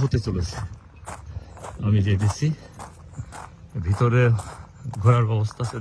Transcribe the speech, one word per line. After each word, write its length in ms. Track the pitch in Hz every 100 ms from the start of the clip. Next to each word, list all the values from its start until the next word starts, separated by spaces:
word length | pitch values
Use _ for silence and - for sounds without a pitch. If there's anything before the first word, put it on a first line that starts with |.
হতে 160 | 135 127 107
চলেছে। 300 | 95 85 - - - - - - - - - - - - -
আমি 140 | 107 104 98
যে 80 | 95
দিছি 300 | 104 - 151 151 - - - - - - - - - - - - 82
ভিতরে 360 | 101 120 123 120 113 - - - - 120 110
ঘোরার 280 | 104 120 110
ব্যবস্থা 300 | 110 107 -
আছে, 140 | 120 120